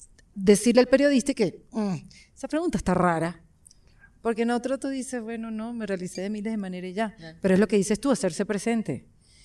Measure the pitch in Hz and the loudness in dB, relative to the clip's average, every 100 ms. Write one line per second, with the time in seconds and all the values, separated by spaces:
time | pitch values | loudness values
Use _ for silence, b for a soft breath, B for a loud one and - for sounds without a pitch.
0 | - - _ 202 190 202 240 233 247 269 | -20 -20 _ 0 4 6 6 4 6 6
1 | 285 277 - 262 196 - - 220 202 156 | 6 4 2 0 -2 -2 -10 -6 -4 -6
2 | - B B - 311 302 339 - - 175 | -10 B B -16 -6 -4 -2 -2 0 2
3 | 175 165 165 175 _ _ - b b b | 2 0 -4 -8 _ _ -20 b b b
4 | b _ 226 214 233 240 254 269 277 269 | b _ -4 -2 -2 -2 -2 -4 -4 -6
5 | 247 247 220 233 226 220 226 240 208 208 | -8 -8 -8 -10 -8 -8 -8 -8 -6 -6
6 | 180 - 196 214 208 220 190 180 185 180 | -6 -8 -8 -6 -6 -6 -6 -8 -8 -6
7 | 220 - 165 160 190 185 214 208 190 208 | -6 -8 -20 -4 2 4 4 2 2 0
8 | 277 233 185 160 196 202 233 233 208 131 | 2 2 0 -2 -4 -2 -2 -2 -2 -8
9 | - _ b b | -10 _ b b